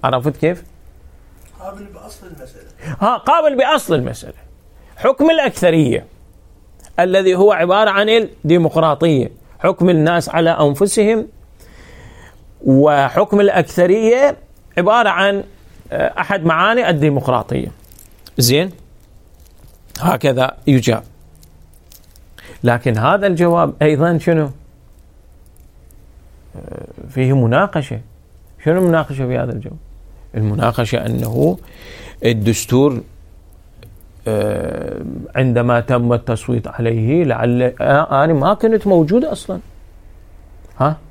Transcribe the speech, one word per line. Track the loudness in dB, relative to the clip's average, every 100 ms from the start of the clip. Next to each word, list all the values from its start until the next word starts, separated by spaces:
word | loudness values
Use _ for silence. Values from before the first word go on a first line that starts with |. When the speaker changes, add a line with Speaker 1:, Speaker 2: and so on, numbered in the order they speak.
Speaker 1:
عرفت | 0 0 -2 -2
كيف؟ | -2 -2 -10 -20 -20 -20 -20 -20 -20 -20 -20 -18
Speaker 2:
قابل | -18 -16
بأصل | -20 -20 -20 -20 -20
المسألة. | -20 -20 -20 -20 -18 -14 -4
Speaker 1:
ها، | -2 -2
قابل | 0 2 2 0
بأصل | 0 0 0
المسألة. | -2 -2 -10 -16 -20 -20 -20 -20 -20 -20 -4
حكم | -2 2 2
الأكثرية | 2 -2 0 0 2 2 -2 -8 -20 -20 -20 -20 -20 -20 -20 -12 -2
الذي | 0 2 2
هو | 4 4
عبارة | 4 2 2 2
عن | 2 2
الديمقراطية، | 2 0 -6 0 2 2 0 0 2 2 0 -2 -8 -20 -4
حكم | -2 0 2
الناس | 2 2 0 -2
على | 0 0
أنفسهم، | 2 0 2 0 2 0 0 -4 -16 -20 -20 -20 -20 -20 -20 -20 -20 -20 -20 -20 -6
وحكم | 2 4 6 4 2 0 0 2
الأكثرية | 2 2 -2 0 2 4 2 4 2 0 -14 -20 -8 -2
عبارة | 2 2 2
عن، | 0 0 -2 -8 -18 -20 -20 -12
آه، | -4 -4 -4
أحد | -4 -2
معاني | 0 2 2 0 0
الديمقراطية. | 0 0 0 -2 -2 -2 -6 -8 -14 -20 -20 -20 -20 -14 -2
زين؟ | 0 2 -2 -8 -20 -20 -20 -20 -20 -20 -20 -20 -20 -20 -20 -6
هكذا | -2 0 0 0 -2 -2 2
يجاب. | 2 2 -2 -6 -20 -20 -20 -20 -20 -20 -20 _ -20 -20 -20 -20 -20 -20 -4
لكن | 0 0 0 0
هذا | 2 2 0
الجواب | 2 2 2 0 0
أيضا | 0 2 0 0
شنو؟ | 0 0 -2 -8 -20 -20 -20 -20 -20 -20 -20 -20 -20 -20 -20 -20 -20 -20 -20 -20 -20 -20 -20 -20
آه، | -18 -16 -18 -18 -10
فيه | -2 2 2
مناقشة. | 4 2 0 -2 -6 -10 -12 -20 _ -20 -20 -6
شنو | 0 2
المناقشة | 2 2 -2 -6 -4
في | -4
هذا | -4
الجواب؟ | -8 -12 -16 -20 -20 -20 -20 -12
المناقشة | -4 -4 -2 -2 -2 -4 -4 -4
أنه | -4 -4 0 0 -2 -10 -20 -20 -20 -20 -4
الدستور، | -2 0 0 -2 0 2 2 0 -10 -20 -20 -20 -20 -20 -20 -20 -20 -20 -20 -12 -6
آه، | -4 -2 -4 -6 -8 -10 -10 -10 -12 -8 -2
عندما | 0 2 2 0
تم | 0 0 0
التصويت | -2 -2 -6 -4 -6 -6
عليه | -6 -4 0 0 0
لعل، | 0 0 0 0 0 0
آه، | 0 0 2 0
أنا | 2
ما | 2 0
كنت | 0 0 0 2
موجود | 2 4 0
أصلا. | 0 -6 -8 -12 -12 -20 -20 -20 -20 -20 -20 -20 -20 -20 -20 -4
ها؟ | -2 -2 -12